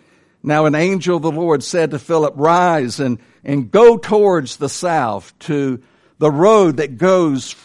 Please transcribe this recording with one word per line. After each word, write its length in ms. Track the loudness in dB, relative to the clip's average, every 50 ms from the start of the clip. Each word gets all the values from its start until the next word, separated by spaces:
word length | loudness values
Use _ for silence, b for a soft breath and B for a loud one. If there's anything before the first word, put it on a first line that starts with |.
| b b b b b b b b -6
"Now 220 | -2 0 2 2
an 100 | 0 0
angel 420 | 0 0 0 -2 -2 -2 -2 -2
of 60 | -2 -2
the 80 | -4
Lord 320 | -4 -2 -2 -2 -2 -2 -2
said 280 | -4 -2 -2 -2 -2
to 80 | -4 -10
Philip, 340 | -6 -2 -2 0 0 -2 -2
'Rise 640 | 0 2 2 4 4 2 2 0 0 -2 -4 -6 -4
and, 180 | -4 -4 -4 b b b b b b
and 280 | -4 -4 -4 -4 0
go 260 | 4 6 6 6 6
towards 600 | 4 -2 -2 0 2 2 2 2 0 -2 -6 -10
the 120 | -8 -8 -8
south 680 | -8 -6 -4 -2 -2 -2 -2 -2 -4 -6 -10 -16 _ _
to 420 | -8 -4 -4 -2 -2 -4 -6 -8 b b b b b b b 0
the 100 | 0 0
road 480 | 2 4 4 4 6 6 4 2 0
that 220 | -2 -6 -6 -4 -2
goes 560 | 0 2 2 2 2 0 -2 -4 -6 -10 -18 -20